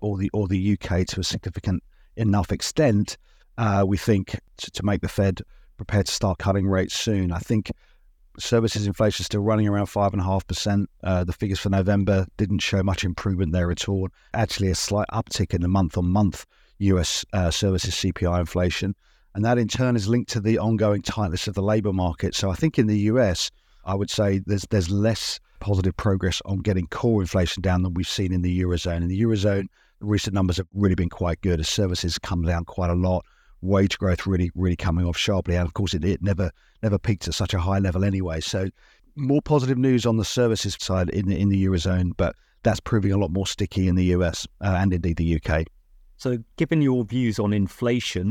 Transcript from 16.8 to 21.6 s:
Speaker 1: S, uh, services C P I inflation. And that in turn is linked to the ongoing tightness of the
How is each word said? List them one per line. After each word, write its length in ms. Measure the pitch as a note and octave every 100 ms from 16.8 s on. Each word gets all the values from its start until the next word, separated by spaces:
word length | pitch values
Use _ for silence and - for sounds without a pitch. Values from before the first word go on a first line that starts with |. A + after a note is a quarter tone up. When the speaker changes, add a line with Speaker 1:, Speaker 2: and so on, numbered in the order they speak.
| G2 F2+
Speaker 1:
S, 260 | D#2+ - -
uh, 200 | G2+ E2+
services 420 | - G2+ F#2 F#2+
C 160 | - F#2+
P 140 | - E2+
I 140 | F2
inflation. 560 | F2 F2+ F2+ - G2 - _ _ _ G2+
And 80 |
that 140 | A2+ B2
in 100 | G#2+
turn 280 | - B2+ A#2
is 120 | G2+
linked 220 | A#2+ -
to 100 | A2+
the 180 | G#2+ A2+
ongoing 440 | G#2+ A2 G#2+ G2
tightness 440 | - A2 F#2+ - G#2+
of 80 |
the 80 | G2